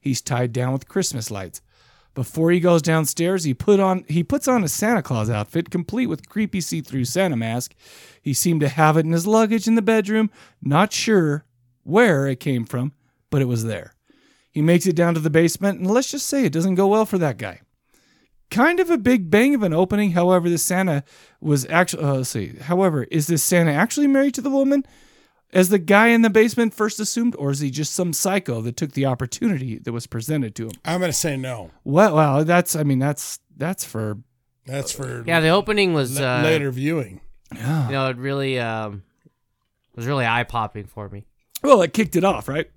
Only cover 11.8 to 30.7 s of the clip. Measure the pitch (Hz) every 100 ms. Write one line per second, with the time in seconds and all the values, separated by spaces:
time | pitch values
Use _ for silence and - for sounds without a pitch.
11.8 | - 180 240 147 139 131 - 127 113 127
12.8 | 135 _ _ _ _ 147 127 117 113 101
13.8 | - _ _ _ _ _ _ - 156 175
14.8 | 190 165 170 165 156 160 170 - 202 196
15.8 | 185 226 277 285 - 277 220 151 180 185
16.8 | 196 214 220 190 160 110 104 85 _ _
17.8 | _ _ _ _ _ _ _ - 285 359
18.8 | 339 330 214 247 175 202 262 285 202 156
19.8 | 185 208 208 175 175 185 175 170 - 180
20.8 | 190 143 - - _ _ 156 147 127 160
21.8 | 180 - 147 135 127 - 95 - - 180
22.8 | 190 156 117 160 147 165 - 180 165 147
23.8 | 220 - 285 269 277 269 254 269 277 277
24.8 | - _ _ _ _ _ _ 185 180 202
25.8 | 160 202 226 233 226 202 226 220 226 -
26.8 | 247 - 214 - 233 - 139 139 147 131
27.8 | 151 - 180 160 190 196 185 120 113 123
28.8 | 147 135 135 127 127 - 240 170 131 110
29.8 | - 117 - 113 113 156 120 101 113